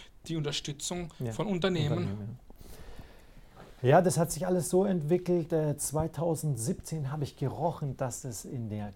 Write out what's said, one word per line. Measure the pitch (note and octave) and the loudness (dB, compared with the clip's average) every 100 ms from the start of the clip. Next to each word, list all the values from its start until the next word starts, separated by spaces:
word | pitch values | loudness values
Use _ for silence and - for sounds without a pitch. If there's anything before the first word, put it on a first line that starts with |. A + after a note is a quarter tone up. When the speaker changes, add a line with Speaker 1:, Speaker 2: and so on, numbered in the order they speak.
| - - - | -18 -18 -6
Speaker 1:
die | E3 | -2
Unterstützung | D3 C#3+ - C#3 - F3+ E3+ - | -2 -4 -6 -6 -6 -6 -6 -6
Speaker 2:
Ja. | A#2+ | -6
Speaker 1:
von | A2 G3 | -2 0
Unternehmen. | F3+ F#3+ E3+ D3 D#3+ | 2 2 2 2 2
Speaker 2:
Unternehmen, | G2+ G2+ G#2 | 0 -4 -6
ja. | A#2+ - - - - - - - - - - - - - - | -10 -14 -18 -16 -16 -14 -14 -16 -18 -20 -20 -20 -20 -20 0
Ja, | B2+ D#3+ | 8 8
das | F3+ D#3 | 8 4
hat | E3+ | 0
sich | - F3+ | 0 0
alles | F3+ - | 0 2
so | F#3 G3+ | 4 4
entwickelt. | F3+ D3 F3 F3+ F3 D#3 | 2 2 2 4 0 2
Äh, | E3 D3+ C#3+ | 2 2 0
zweitausendsiebzehn | - D3+ D#3+ - E3 D3+ D3+ A#2 A#2 - - D#3+ C3 | -2 0 -2 -2 -2 0 0 0 -2 -4 -4 -6 -4
habe | D3+ | -4
ich | C3+ - | -6 -2
gerochen, | C3 C3 E3 - C#3+ A#2+ | -4 0 -2 -2 -6 -2
dass | B2+ - C3+ | -4 -4 -8
es | G#2+ G3 | -10 -8
in | C3 A2 | -6 -4
der | G#2 G#2 | -4 -6